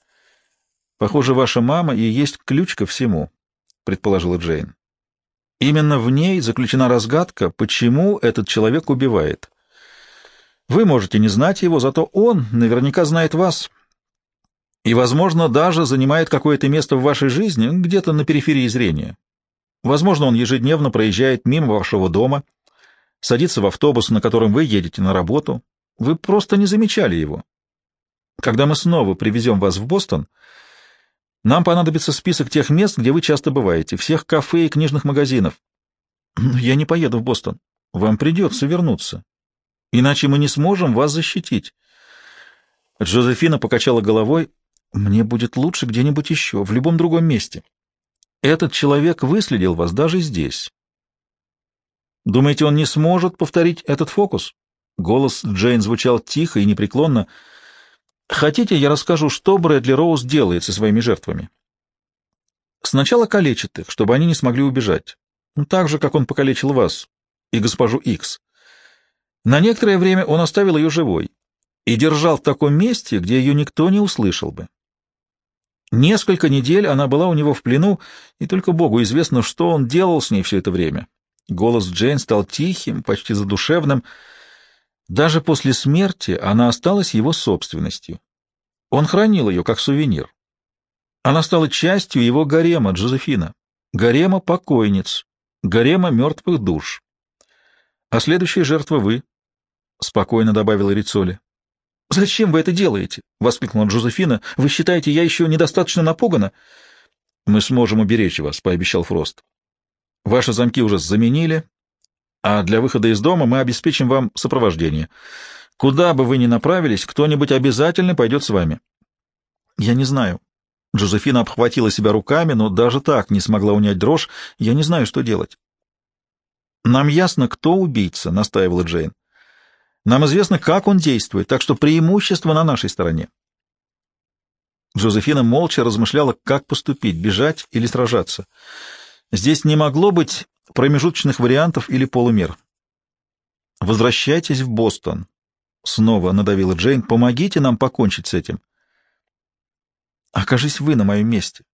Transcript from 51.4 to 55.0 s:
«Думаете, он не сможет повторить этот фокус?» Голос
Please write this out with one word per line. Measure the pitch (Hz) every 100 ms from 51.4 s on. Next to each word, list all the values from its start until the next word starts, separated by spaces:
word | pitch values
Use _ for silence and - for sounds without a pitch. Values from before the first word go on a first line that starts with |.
| _ _ _ _ _ _ _ _ -
«Думаете, | 113 143 143 147
он | 147
не | 147
сможет | 147 160 180 180 -
повторить | 156 175 170 165
этот | - 143 151
фокус?» | - 196 101 - - _ _ _
Голос | -